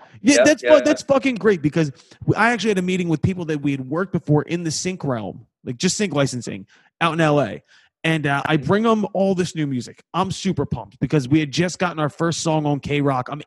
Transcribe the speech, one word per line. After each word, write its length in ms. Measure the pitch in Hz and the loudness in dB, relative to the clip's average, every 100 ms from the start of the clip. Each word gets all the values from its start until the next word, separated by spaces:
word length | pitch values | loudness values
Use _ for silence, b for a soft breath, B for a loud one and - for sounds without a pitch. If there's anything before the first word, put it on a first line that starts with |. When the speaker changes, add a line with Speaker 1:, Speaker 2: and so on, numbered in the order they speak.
| b b | b b
Speaker 1:
Yeah, 140 | 208 285 | 2 6
Speaker 2:
Yeah, 40 | |
Speaker 1:
that's 200 | 285 311 | 6 4
Speaker 2:
yeah, 140 | 247 302 | 6 6
Speaker 1:
fu-, 40 | |
that's 200 | 302 302 | 6 0
Speaker 2:
yeah. 100 | - | 2
Speaker 1:
fucking 220 | 269 269 233 | 0 2 0
great, 260 | 190 185 | 2 2
because 300 | 143 170 151 - b b - | 2 0 -2 -4 b b -2
w-, 100 | - | 2
I 160 | 220 | 2
actually 200 | 240 214 | 2 0
had 80 | 185 | -2
a 20 | |
meeting 260 | 180 185 175 | 0 0 0
with 140 | 156 | 0
people 240 | - 185 160 | 0 -2 -4
that 160 | 151 | -4
we 100 | 143 | -2
had 160 | 139 127 | -4 -4
worked 220 | 156 190 | -4 -2
before 300 | 170 - 147 | -4 2 2
in 200 | - 175 | 2 -4
the 80 | 165 | -4
sync 340 | - 180 185 147 | -4 -6 -6 -4
realm, 400 | 120 98 90 - _ | -4 -6 -10 -16 _
like, 140 | - 123 | -12 -4
just 180 | 185 - | -2 -2
sync 180 | 208 | -2
licensing 540 | 143 139 127 107 101 95 b b - | 0 0 -2 -8 -12 -14 b b -4
out 140 | 170 | -2
in 80 | 160 | 2
L 180 | 160 147 | 2 2
A. 220 | 113 90 _ b b _ | 0 -6 _ b b _
And, 240 | 160 160 143 | -2 -2 0
uh, 140 | 139 - | -2 0
I 120 | 156 | -2
Speaker 2:
Mm-hmm. 80 | 135 | 2
Speaker 1:
bring 180 | 196 233 | 2 2
'em 200 | 220 196 | 2 0
all 220 | 185 196 185 | 0 0 0
this 200 | 175 160 | -2 -2
new 100 | 147 | -4
music. 360 | 127 113 147 _ | -4 -6 -14 _
I'm 180 | 165 190 | -4 -4
super 340 | 165 190 160 139 | -2 -4 -2 -4
pumped 340 | - 98 - | -6 -8 -6
because 300 | 131 156 123 | 0 0 2
we 100 | 156 | 2
had 120 | 151 | 2
just 260 | 123 175 - | -2 -2 -2
gotten 200 | 180 165 | -4 -2
our 100 | 151 | -4
first 320 | - 165 156 | -2 -4 -2
song 240 | 165 156 147 | -2 0 0
on 160 | 143 | -2
K-Rock. 480 | - 143 143 131 127 | -2 0 0 0 -4
I'm 100 | 147 | -10